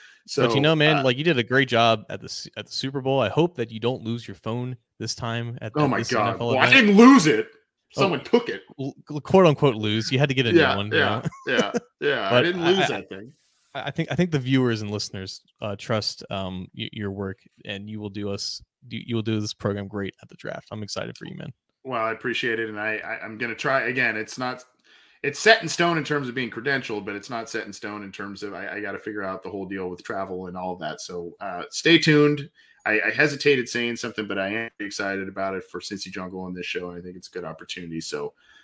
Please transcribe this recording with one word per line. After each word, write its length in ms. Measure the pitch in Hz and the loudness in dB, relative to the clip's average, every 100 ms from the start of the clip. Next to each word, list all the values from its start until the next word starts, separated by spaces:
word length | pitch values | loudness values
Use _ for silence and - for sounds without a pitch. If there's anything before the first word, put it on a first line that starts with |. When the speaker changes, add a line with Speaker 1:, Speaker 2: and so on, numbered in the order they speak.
| - _ - - | -20 _ -8 0
Speaker 1:
But, 120 | 127 | 2
you 40 | 120 | 4
Speaker 2:
So, 20 | |
Speaker 1:
know, 160 | 151 | 4
man, 240 | 160 151 156 | 4 4 4
Speaker 2:
uh, 40 | |
Speaker 1:
like, 120 | 131 127 | 2 2
you 80 | |
did 140 | 165 135 | 2 2
a 60 | |
great 240 | 117 131 131 | 2 2 4
job 360 | 117 117 110 - | 4 6 4 0
at 100 | 98 | -12
the 60 | - | -10
S-, 220 | - - - | -12 -12 -12
at 100 | - | -10
the 60 | |
Super 280 | - 135 139 | -8 -6 -4
Bowl. 200 | 131 135 | 0 2
I 80 | 107 | 2
hope 260 | - 175 131 | 2 0 0
that 140 | 113 | -8
you 80 | 113 | -4
don't 240 | 117 127 | -4 -2
lose 240 | - 120 113 | -4 -8 -8
your 80 | |
phone 420 | 98 113 120 123 123 _ - | -12 -8 -6 -6 -10 _ -10
this 160 | 117 | -8
time 440 | - 120 117 117 120 | -6 -6 -6 -6 -8
at, 120 | 113 147 | -6 0
Speaker 2:
Oh 80 | |
Speaker 1:
at 60 | 143 | 2
Speaker 2:
my 80 | 120 | 2
Speaker 1:
this 120 | 113 | 0
Speaker 2:
God. 180 | 117 104 | 0 0
Speaker 1:
N 60 | |
F 60 | 92 | 0
L 80 | 120 | 0
Speaker 2:
Well, 100 | 127 | 4
I 80 | 123 | 6
Speaker 1:
event. 200 | 262 208 | 8 8
Speaker 2:
didn't 100 | 202 | 12
lose 320 | 240 269 156 | 12 12 8
it. 200 | 110 - _ _ _ _ - | 4 0 _ _ _ _ 0
Speaker 1:
Oh. 40 | |
Speaker 2:
Someone 240 | 196 139 | 2 2
took 240 | - 233 233 | 2 2 2
it. 140 | 101 - - | -6 -12 -10
Speaker 1:
L-, 140 | 135 - - 147 | -10 -10 -10 -10
quote 260 | - 190 175 | 4 8 8
unquote 300 | 139 147 110 | 6 4 2
lose. 340 | 107 110 110 | 0 0 0
You 80 | 127 | 2
had 100 | 143 | 2
to 60 | |
get 120 | 131 120 | 2 4
a 60 | |
Speaker 2:
Yeah, 200 | - 135 | 6 6
Speaker 1:
new 40 | 101 | 2
one, 100 | 104 | 0
you 80 | 156 | 2
Speaker 2:
yeah, 240 | 131 110 | 2 0
Speaker 1:
know? 0 | 160 - | -4 -8
<laughs> 100 | 139 | 0
Speaker 2:
yeah, 260 | 131 - - - _ | 2 2 -2 -8 _
yeah. 260 | 147 127 98 | -2 0 2
I 40 | |
Speaker 1:
But 120 | 123 | 4
Speaker 2:
didn't 200 | 165 180 | 4 2
Speaker 1:
I, 80 | 170 | 2
Speaker 2:
lose 200 | 190 143 | 4 2
Speaker 1:
I, 100 | 98 | 0
Speaker 2:
that 80 | - | -8
thing. 240 | 95 113 - _ _ _ 135 | -14 -16 -20 _ _ _ -10
Speaker 1:
I 140 | 143 | -8
think, 180 | 156 165 | -6 -2
I 60 | |
think 160 | 143 180 | 0 0
the 80 | 151 | 0
viewers 440 | 127 135 123 110 | 2 2 4 0
and 80 | 104 | -2
listeners, 480 | 104 - 101 95 - _ _ | -6 -6 -8 -10 -12 _ _
uh, 140 | 110 | -8
trust, 480 | 101 - 113 - - - | -8 -4 -2 -2 -6 -8
um, 380 | 98 95 92 - - | -6 -6 -8 -10 -10
y-, 120 | 113 | -10
your 180 | - 101 | -8 -6
work, 300 | 98 98 95 _ _ | -6 -6 -8 _ _
and 260 | - 98 104 | -12 -12 -10
you 80 | 107 | -10
will 100 | 104 | -8
do 220 | 101 101 | -6 -6
us, 320 | 98 - - - _ 123 | -6 -6 -10 -14 _ -14
you, 140 | 117 | -12
you 120 | - 117 | -6 -4
will 60 | |
do 180 | 110 110 | -2 -2
this 120 | 107 | -2
program 360 | - 107 101 98 | -4 -4 -4 -6
great 260 | 101 98 - | -6 -8 -10
at 60 | - | -20
the 80 | - | -14
draft. 320 | - - - | -10 -10 -10
I'm 140 | 107 | -12
excited 340 | 104 - 110 120 | -8 -8 -8 -10
for 60 | - | -14
you, 80 | |
man. 180 | - - - _ _ | -12 -14 -16 _ _
Speaker 2:
Well, 180 | 131 120 | -6 -4
I 120 | 113 | -2
appreciate 480 | 110 127 117 123 113 | -2 -4 -2 -2 -2
it, 80 | 113 | -4
and 100 | 104 | -4
I, 200 | 107 107 | -4 -4
I, 260 | - 113 | -6 -10
I'm 120 | 104 110 | -10 -8
gonna 200 | 120 110 | -6 -4
try 320 | 151 135 117 | 0 2 2
again. 280 | 127 120 107 | 0 0 0
It's 220 | 110 - | -6 -6
not, 240 | 127 123 - _ _ _ _ _ | -6 -6 -12 _ _ _ _ _
it's 160 | 139 - | -6 2
set 200 | 214 226 | 4 4
in 80 | 165 | 4
stone 300 | - 170 165 | 0 2 2
in 60 | |
terms 240 | 139 147 127 | 0 -2 -4
of 80 | 120 | -6
being 160 | 120 | -6
credentialed, 520 | 113 127 139 123 104 | -6 -4 -4 -4 -6
but 120 | 101 101 | -6 -8
it's 120 | 98 | -8
not 220 | 117 113 | -8 -6
set 160 | 113 101 | -6 -8
in 60 | |
stone 320 | 98 107 104 | -10 -10 -10
in 80 | 98 | -10
terms 320 | 98 101 98 | -12 -12 -10
of 100 | 101 | -10
I, 220 | 90 98 101 | -10 -10 -8
I 40 | |
gotta 180 | 101 101 | -8 -8
figure 260 | - 104 | -8 -6
out 180 | 98 92 | -6 -6
the 80 | 92 | -8
whole 160 | 98 92 | -8 -6
deal 240 | 95 90 | -6 -6
with 140 | 90 | -8
travel 420 | - 101 95 92 92 | -8 -6 -6 -6 -8
and 100 | 90 | -8
all 160 | 92 | -6
of 60 | 90 | -6
that. 220 | 78 76 | -8 -8
So, 340 | - 90 85 - | -10 -10 -10 -10
uh, 240 | 101 87 - | -10 -10 -8
stay 280 | - 165 165 | -2 4 6
tuned. 500 | 165 151 147 147 143 _ _ _ - | 6 6 6 2 -6 _ _ _ -2
I, 140 | 107 | 0
I 100 | 107 | 0
hesitated 580 | 117 151 139 147 131 117 | 2 2 2 2 2 2
saying 280 | 123 120 117 | -2 -2 -4
something, 320 | 120 110 101 | -6 -6 -4
but 100 | 101 | -2
I 120 | 98 | -2
am 200 | 110 113 - | -2 -6 -8
excited 500 | 104 - 98 98 95 | -10 -6 -4 -4 -6
about 280 | 98 98 95 | -6 -4 -4
it 80 | |
for 160 | - 87 | -8 -12
Cincy 320 | - 98 - | -10 -10 -10
Jungle 300 | 95 92 92 | -10 -8 -8
on 120 | 92 | -8
this 120 | 90 87 | -8 -8
show. 260 | 90 90 | -8 -8
I 80 | 87 | -10
think 160 | 90 90 | -12 -16
it's 100 | - | -14
a 60 | |
good 120 | - | -10
opportunity. 560 | 85 78 87 - 85 82 | -10 -12 -12 -12 -8 -8
So 340 | - 73 73 - _ _ | -6 -6 -8 -10 _ _